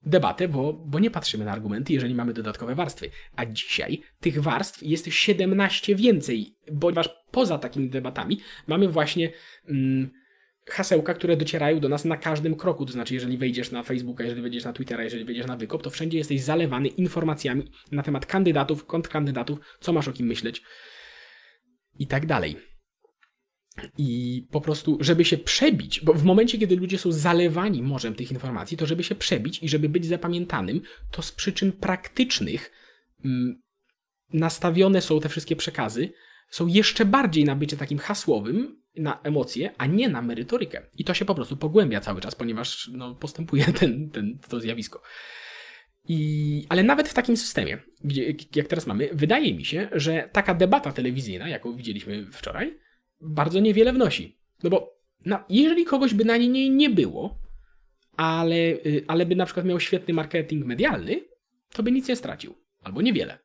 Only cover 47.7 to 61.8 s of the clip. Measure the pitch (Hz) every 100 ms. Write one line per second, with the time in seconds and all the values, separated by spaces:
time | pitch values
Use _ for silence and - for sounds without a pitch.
47.7 | 139 - _ 143 139 127 151 - 151 143
48.7 | 165 139 104 139 156 165 240 294 90 -
49.7 | 156 214 165 143 160 120 - 202 170 185
50.7 | 285 208 135 127 131 120 90 135 123 117
51.7 | 120 117 101 101 104 98 - - - 269
52.7 | 320 _ _ _ _ 156 151 151 185 214
53.7 | 202 233 254 220 - 80 _ _ _ 175
54.7 | 180 - _ _ _ - 196 - 196 302
55.7 | 339 339 277 269 208 220 233 240 262 269
56.7 | 269 294 196 117 - 294 - - - -
57.7 | _ _ _ _ - 160 165 165 170 165
58.7 | 160 156 147 - 165 170 180 180 - 180
59.7 | 175 - 185 180 165 151 175 160 156 127
60.7 | 120 269 226 - 311 - _ _ _ _
61.7 | -